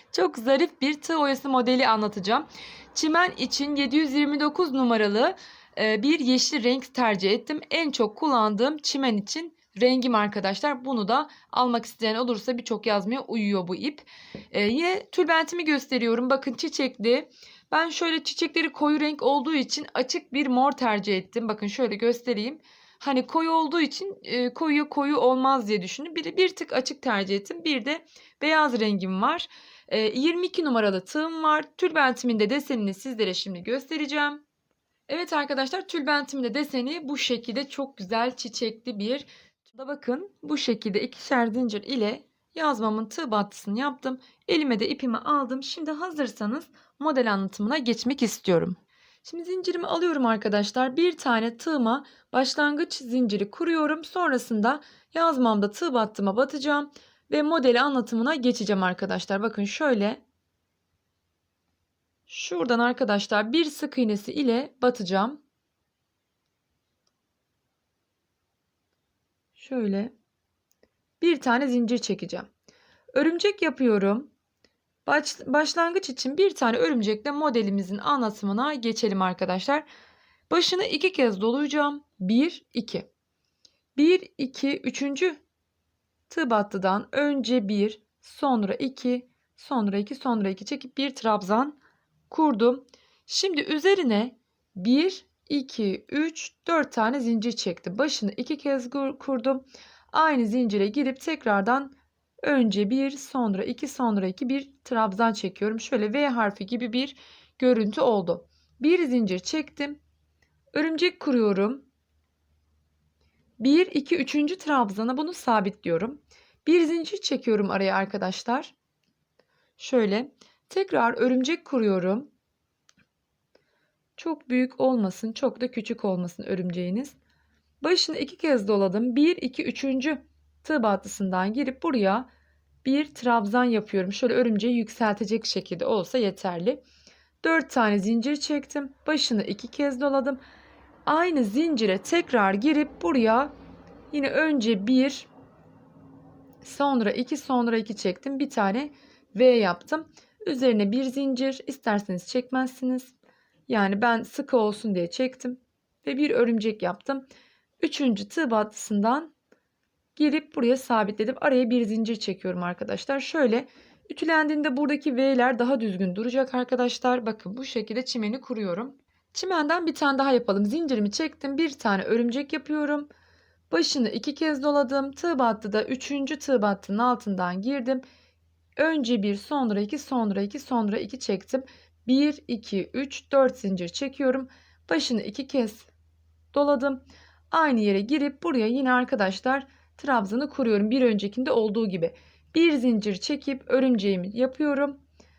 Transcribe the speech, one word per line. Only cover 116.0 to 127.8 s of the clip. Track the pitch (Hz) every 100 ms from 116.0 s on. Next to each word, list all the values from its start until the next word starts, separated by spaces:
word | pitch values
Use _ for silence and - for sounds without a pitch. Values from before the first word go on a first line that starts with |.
| 214 294 _ _ _ _ -
Bir | 339
zincir | 320 330 311 392
çekiyorum | - 269 - 214 196
araya | 196 190 190
arkadaşlar. | 196 202 185 - - 254 311 _ _ _ _ _ _ _ _ _ _ _
Şöyle | - 254 208 208 277 _ _ _ -
tekrar | 381 392 285 233 -
örümcek | 254 254 262 339 -
kuruyorum. | 254 214 185 185 214 294 _ _ _ _ _ _ _ _ _ _ _ _ _ _ _ _ _ _ -
Çok | 330 302 -
büyük | 254 254 -
olmasın, | 262 254 190 - 226
çok | 226 262 -
da | 247
küçük | 233 208 226 202
olmasın | 180 175 -
örümceğiniz. | - 185 180 175 180 208 285 - _ _ _ _ _ _